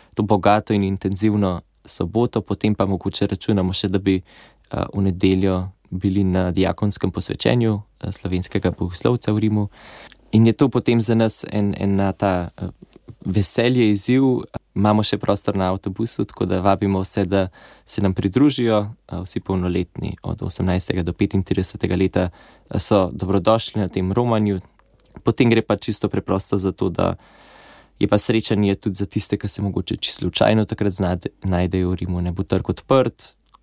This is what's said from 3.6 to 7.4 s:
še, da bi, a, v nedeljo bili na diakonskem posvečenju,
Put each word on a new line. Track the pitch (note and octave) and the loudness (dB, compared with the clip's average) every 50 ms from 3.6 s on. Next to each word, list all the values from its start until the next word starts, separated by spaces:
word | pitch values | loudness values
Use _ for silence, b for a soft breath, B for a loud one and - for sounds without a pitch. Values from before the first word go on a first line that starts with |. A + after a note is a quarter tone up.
| F#2 F#2 F2+ | 0 0 0
še, | - - G2 F#2 | -2 -2 -2 -2
da | G2 | 0
bi, | F#2+ G2+ F#2+ F#2 F#2 b b b b b b b b b | 0 2 0 0 -2 b b b b b b b b b
a, | - - - - - | -6 -6 -6 -4 -4
v | G#2 F#2+ G2 | -2 -2 -2
nedeljo | F2 F2 - F#2+ F#2+ F#2+ F#2+ F#2+ F#2 F2+ F2+ F#2+ - _ _ - | 0 2 2 2 2 2 2 0 0 -2 -4 -6 -10 _ _ -12
bili | - F2+ F2+ G2+ F#2+ G2+ G2 | -8 -4 -2 -2 0 0 2
na | F#2+ F#2 F#2 F#2 F#2 | 2 2 0 0 0
diakonskem | F2 F#2 F#2 F#2 F2+ - - G#2 G2 - - F#2+ - | 0 0 0 0 0 -2 -2 -2 -2 -2 -4 -4 -4
posvečenju, | - F#2 - - - | -4 -4 -6 -4 -2